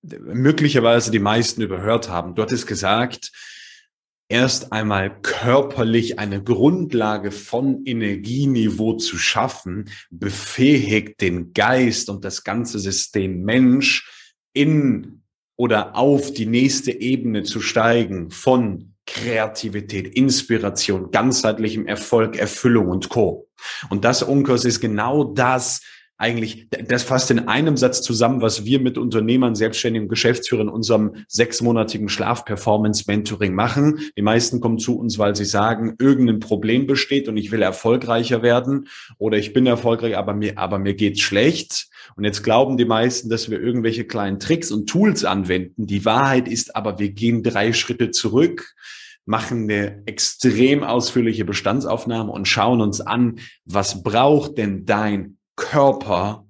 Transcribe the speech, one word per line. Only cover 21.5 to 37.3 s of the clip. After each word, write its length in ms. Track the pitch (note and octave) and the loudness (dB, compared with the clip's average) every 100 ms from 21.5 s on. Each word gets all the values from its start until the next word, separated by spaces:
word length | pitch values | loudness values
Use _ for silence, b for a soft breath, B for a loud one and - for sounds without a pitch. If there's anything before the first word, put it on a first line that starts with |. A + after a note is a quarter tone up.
| G#2+ A2 A2 - | 0 -2 -4 -6
Erfolg, 520 | G#2 - A#2 A2 A2+ | -6 0 2 2 0
Erfüllung 500 | G#2 - B2+ A#2 F#2 | -4 0 2 4 2
und 200 | F#2 - | -2 -4
Co. 400 | A#2+ G2 - - _ B B B | 0 0 -2 -14 _ B B B
Und 140 | G2+ | 0
das, 180 | A#2 C3 | 2 0
Unkos, 420 | D#3+ C#3 C3+ B2 | 2 2 2 2
ist 160 | A#2+ A2+ | 2 0
genau 440 | A#2 G#2 A2+ D3 | -2 -2 0 0
das 580 | B2+ G2+ B2+ B2+ B2+ - B B B _ | 0 0 2 2 0 -4 B B B _
eigentlich, 520 | A2+ A#2 A2 - - | -2 -2 -6 -10 -10
d-, 140 | - | -10
das 200 | A2 A#2+ | -2 -2
fasst 280 | - C3 - | 2 0 4
in 180 | A#2+ A#2+ | 2 2
einem 280 | A#2+ D#3 C#3 | 0 2 4
Satz 260 | B2+ B2 | 2 2
zusammen, 400 | - A2+ A#2 C3 | 0 2 2 4
was 220 | A2+ G#2 G#2 | 0 0 0
wir 120 | C#3 | 2
mit 200 | B2+ B2 | 2 -2
Unternehmern, 560 | A#2+ A2 A2 B2+ B2+ | -2 0 2 2 2
Selbstständigen 500 | G#2+ A2 - A#2+ A2+ | 2 -2 0 -2 -2
und 60 | G#2 | -2
Geschäftsführern 580 | A2 A#2 A#2 - A#2 G#2+ | 0 2 2 0 -2 -2
in 40 | |
unserem 520 | A2 A2 A2 G#2+ - - | -2 2 2 2 -4 -10
sechsmonatigen 800 | - A#2+ - A#2+ A2+ A2 A2 G#2+ | 0 0 2 0 2 0 -2 -6
Schlaf-Performance-Mentoring 1400 | - G#2+ A#2+ - G2+ - G#2+ G#2+ G#2 - G#2 G#2 G2+ G2+ | -4 -2 -2 -4 -6 0 2 2 0 0 -2 -2 -2 -2
machen. 440 | F#2 A#2 B2 D3 D3+ B - | 0 0 2 2 2 B -2
Die 60 | |
meisten 380 | G#2 A2+ A#2+ B2 | 2 2 2 -2
kommen 180 | A#2+ A2 | -2 -2
zu 200 | A2+ A2+ | -2 -2
uns, 200 | A#2 G#2 | -2 0
weil 160 | G2+ | 0
sie 120 | G2+ G2+ | 0 -2
sagen, 500 | G#2+ G#2+ A2+ A2+ A2+ | 0 0 0 -4 2
irgendein 400 | C3+ C3 B2 G#2+ | 2 4 4 2
Problem 480 | - G#2 G#2+ A#2+ C3+ | 0 -2 0 0 2
besteht 400 | C3+ - C#3 | -2 0 -2
und 100 | C3+ | -2